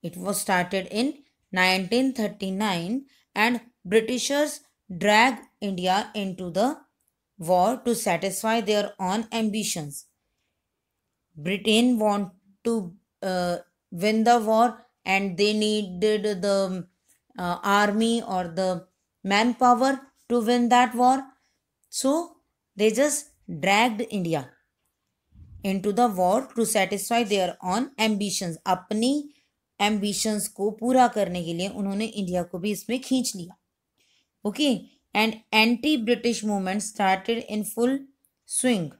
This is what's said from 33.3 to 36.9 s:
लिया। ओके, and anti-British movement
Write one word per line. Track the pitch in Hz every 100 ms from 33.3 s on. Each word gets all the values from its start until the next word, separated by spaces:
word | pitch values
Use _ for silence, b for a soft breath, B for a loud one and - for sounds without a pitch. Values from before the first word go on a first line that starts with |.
| 196
लिया। | 170 - _ _ _ _ _ _ _ _
ओके, | 202 208 294 214 B B _ 208
and | 220 220 _
anti-British | 220 220 240 202 311 220 240 233 233
movement | 214 202 185 196 208